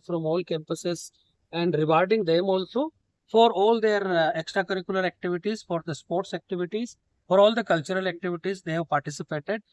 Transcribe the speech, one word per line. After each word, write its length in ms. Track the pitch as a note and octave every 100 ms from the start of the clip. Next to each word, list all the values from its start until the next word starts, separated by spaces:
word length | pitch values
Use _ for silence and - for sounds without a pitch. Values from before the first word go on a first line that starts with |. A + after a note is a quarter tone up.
| -
from 200 | F3 D#3
all 180 | E3+
campuses 680 | E3+ D#3+ D#3 D#3+ F3 E3+ - _ _ _ _
and 220 | E3 F3
rewarding 520 | D3+ D#3 D#3+ F#3 A3 E3+
them 200 | E3 G3
also 440 | F#3+ F3+ A#3+ D#4+ - _ _ _
for 220 | A3 A3+
all 260 | F#3 G#3+ A3+
their, 260 | G#3+ G#3 F#3+
uh, 260 | E3+ D#3+ E3
extracurricular 680 | - G3+ F3+ F#3 F3+ F#3+ F#3
activities, 580 | - F3+ F3 G#3 A3
for 180 | - E3+ E3+
the 100 | C#3+
sports 380 | - F3 F#3+
activities, 640 | F3+ - F3+ - G#3+ A#3+ - _ _ -
for 120 | F#3+
all 160 | G#3 A#3
the 80 |
cultural 440 | G3+ E3+ D3 F#3+ F#3
activities 540 | F3 F3+ F3 F#3 F#3+
they 120 | E3+
have 160 | E3 D#3+
participated. 720 | D3 D3+ D3 E3 D3+ E3 G#3+ -